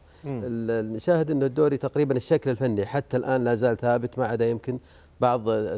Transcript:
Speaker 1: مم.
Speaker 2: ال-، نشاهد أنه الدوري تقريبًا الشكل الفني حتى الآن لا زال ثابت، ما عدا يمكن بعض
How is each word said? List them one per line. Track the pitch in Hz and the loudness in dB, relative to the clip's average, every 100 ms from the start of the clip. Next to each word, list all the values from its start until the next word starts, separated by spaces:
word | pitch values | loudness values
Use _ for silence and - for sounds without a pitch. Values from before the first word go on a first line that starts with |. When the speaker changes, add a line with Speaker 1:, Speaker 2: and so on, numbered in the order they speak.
| - - | -18 -16
Speaker 1:
مم. | 147 131 | -10 -8
Speaker 2:
ال-، | 123 117 113 113 110 | -6 -6 -2 -2 -2
نشاهد | 113 147 170 156 | -4 2 2 2
أنه | 147 135 | 0 0
الدوري | 127 147 139 | 2 2 2
تقريبًا | 135 - 147 127 | -2 0 0 0
الشكل | - 156 139 | 2 0 2
الفني | 117 131 104 98 | 0 0 0 -2
حتى | 143 - 127 | -4 -2 -2
الآن | - 131 | 0 0
لا | 120 117 | 2 2
زال | 123 110 | 2 2
ثابت، | 120 120 120 - | 2 0 0 -4
ما | 123 | -2
عدا | 117 117 | 0 0
يمكن | 117 - 123 - - - _ | 0 -4 -8 -10 -20 -20 _
بعض | 123 123 110 110 107 | 0 2 0 0 -2